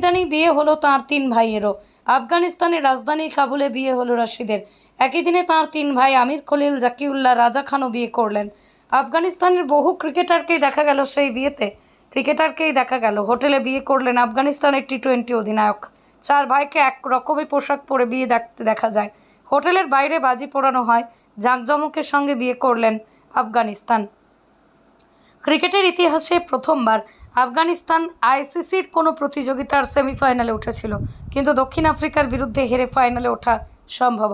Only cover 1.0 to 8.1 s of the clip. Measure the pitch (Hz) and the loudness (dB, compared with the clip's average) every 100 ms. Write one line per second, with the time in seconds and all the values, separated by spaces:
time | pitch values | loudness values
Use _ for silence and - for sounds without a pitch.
1 | 262 294 269 233 233 214 208 202 - _ | 0 -2 0 2 2 0 -2 -4 -10 _
2 | - 262 240 349 349 349 339 330 277 262 | 0 0 2 0 0 0 0 2 0 0
3 | 220 311 311 285 269 285 277 240 262 254 | -2 -4 -4 -2 0 0 -2 -2 -2 -2
4 | 247 240 226 - 220 208 - _ _ - | 0 0 -2 -4 -4 -6 -6 _ _ -2
5 | 277 330 311 349 349 320 302 311 285 254 | -2 0 0 0 2 0 0 -2 -2 2
6 | 269 262 247 294 - 294 285 277 240 247 | 4 4 2 -2 -2 0 0 0 -2 -2
7 | 285 277 262 240 240 254 277 277 262 233 | -4 0 2 4 4 2 -2 -2 -2 -4
8 | 233 | -4